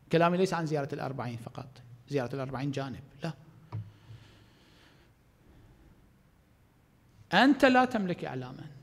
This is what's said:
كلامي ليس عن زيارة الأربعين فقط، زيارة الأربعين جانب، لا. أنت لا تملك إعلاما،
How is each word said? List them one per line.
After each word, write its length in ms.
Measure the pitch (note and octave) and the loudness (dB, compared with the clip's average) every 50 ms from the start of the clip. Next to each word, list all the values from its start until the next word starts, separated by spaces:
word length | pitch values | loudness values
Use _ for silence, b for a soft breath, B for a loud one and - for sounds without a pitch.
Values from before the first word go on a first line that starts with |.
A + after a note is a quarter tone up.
| _ - - | _ 0 2
كلامي 240 | E3 E3+ E3+ F3 | 4 4 4 4
ليس 180 | F3 F#3+ F#3 F#3 | 2 2 0 0
عن 120 | E3 E3 | -2 -2
زيارة 280 | D3 D#3 D3 C#3 - C#3+ | -2 -2 -2 -2 -4 -6
الأربعين 420 | D3+ - C3+ C3+ C3+ A2+ A#2+ A#2+ | -6 -6 -6 -6 -6 -8 -8 -8
فقط، 320 | A#2 A#2 - - - - - - - - - - - - - | -10 -12 -12 -14 -14 -14 -14 -18 -20 -20 -20 -20 -20 -12 -6
زيارة 260 | C#3 C#3 B2 A#2 A#2+ | -4 -4 -2 -4 -4
الأربعين 360 | C#3 C3 C3 C3+ B2 C3+ C#3+ | -6 -6 -8 -6 -6 -6 -4
جانب، 320 | C3 C#3 C3+ C3+ A#2 - - - - - - | -4 -4 -6 -8 -10 -12 -16 -20 -14 -10 -10
لا. 100 | E3 D#3 - - - - - - - - G#2+ - b b b b b b b b b b b b b b b b b b b b b b b b b b _ _ _ _ _ _ - - - - - - - - - - _ _ _ _ _ _ _ _ _ _ _ _ _ _ _ _ _ _ _ _ _ _ _ _ - - - - | -10 -10 -12 -18 -20 -20 -20 -16 -12 -10 -10 -10 b b b b b b b b b b b b b b b b b b b b b b b b b b _ _ _ _ _ _ -20 -20 -20 -20 -20 -20 -20 -20 -20 -20 _ _ _ _ _ _ _ _ _ _ _ _ _ _ _ _ _ _ _ _ _ _ _ _ -20 -6 0 4
أنت 320 | F#3 A#3+ C#4 D4 - - | 6 6 6 6 6 6
لا 200 | C4 B3+ B3+ B3+ | 6 6 6 4
تملك 400 | B3 - A3+ G3 F3+ F3 - E3 | 4 0 -2 -2 -2 -4 -4 -6
إعلاما، 400 | D3+ C3+ C3 B2+ B2 C3+ - - - - - | -8 -8 -8 -8 -10 -12 -14 -16 -18 -18 -20